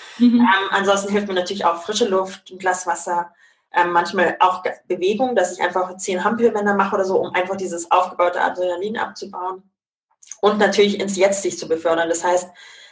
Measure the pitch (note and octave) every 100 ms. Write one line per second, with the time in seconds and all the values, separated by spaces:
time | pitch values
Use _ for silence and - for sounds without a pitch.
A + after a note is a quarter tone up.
0 | - - A#3+ A#3 A#3+ - G3 G3 G3 G3
1 | G3 G3+ G3+ F#3 F3+ G3 F3 E3 - G#3+
2 | A3+ F#3 F#3+ - - F#3 F#3 F#3 F3+ E3+
3 | - F3 E3+ _ _ _ _ - F3 F3
4 | F3 F#3+ F3 - G#3 G3+ - - - F3+
5 | F#3 G#3 B3+ A3+ F3+ F3+ F3 F#3 F3+ -
6 | - F#3 G#3 A3+ A#3 G#3 G3+ G3 G3 G3+
7 | F#3+ F3+ F3 F3+ F3+ G3 F3+ E3+ - F3+
8 | F#3 - F3 F3 - F3+ F3+ F3 G#3 A3+
9 | - - G3 G3 F3+ F#3+ _ _ _ _
10 | _ _ - - G#3 G#3 G3 G#3 G3+ G3
11 | G3 G3 G3 G3 F3+ - D#3+ D#3+ E3+ E3
12 | E3 E3 F3+ F3+ F#3 - - - -